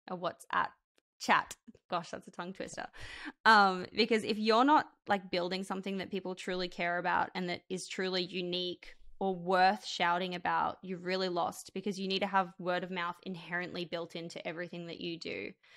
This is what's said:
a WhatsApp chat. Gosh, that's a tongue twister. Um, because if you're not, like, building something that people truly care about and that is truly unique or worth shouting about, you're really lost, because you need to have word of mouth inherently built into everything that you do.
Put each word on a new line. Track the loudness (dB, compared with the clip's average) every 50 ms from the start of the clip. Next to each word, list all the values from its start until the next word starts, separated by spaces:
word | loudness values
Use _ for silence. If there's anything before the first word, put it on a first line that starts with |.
| _ -10
a | -8
WhatsApp | -4 -4 -6 -6 -6 -10 _ 0 0 0 0 -4 _ _ _ _ _ _ _ _ _ 2
chat. | 4 4 4 4 -2 -12 -18 _ -20 -20 -20 _ _
Gosh, | -4 -4 -4 -4
that's | -10 -12 -12 -14
a |
tongue | -12 -10 -10 -10 -8
twister. | -8 -10 -10 -8 -10 -10 -12 -12 -14 -14 -14 -12 -12 -12 -14 -14 _ _
Um, | 8 10 10 10 8 6 2 -4 -6 0
because | 0 2 4 4 2 2
if | 0 -2 0
you're | 4 4 6 6 8
not, | 8 8 6 6 2 _ _ _
like, | 0 0 0 0 -2
building | -2 -2 0 0 -2 -4 -4
something | -4 -4 -4 -2 -4 -4 -4
that | -4 -4
people | -4 -4 -4 -4 -8
truly | -6 -4 -4 -2 -2 -2 -4
care | -4 -2 -2 0 0 0
about | 0 2 2 2 2 0 -2
and | -6 -4 -4
that | -6 -6 -6 _
is | -6 -6 -6 -8
truly | -4 -4 -2 0 0 -2 -2
unique | -2 -4 -6 -4 -4 -4 -4 -4 -4 -6 -8 -14 -20 -20 -18 -18 -18 -8 -2
or | -2 -2 -2
worth | -2 0 2 4 6 6 6 6 2 -4
shouting | -8 -4 0 2 2 2 2 0 -2 -4
about, | -4 -2 0 0 2 0 0 -2 -6 -8
you're | -8 -8 -6
really | -2 -2 0 0 0 0
lost, | 0 0 -2 -2 -4 -8 -14 -10 -10
because | -6 -4 -4 -4 -2
you | -2 -2
need | 0 0
to | 0
have | 2 4 2 2 2 -4 _
word | -2 0 0 0 -2
of | -4
mouth | -4 -4 -4 -4 -6 -8 -10
inherently | -10 -10 -10 -8 -6 -4 -4 -4 -4 -6 -8 -8
built | -6 -6 -6 -6 -8 -10
into | -10 -10 -10 -10 -8 -8
everything | -8 -6 -8 -8 -8 -8 -10 -10
that | -10 -10 -8
you | -6 -6 -6 -6
do. | -8 -8 -8 -6 -8 -10 -12 _ _ _ -20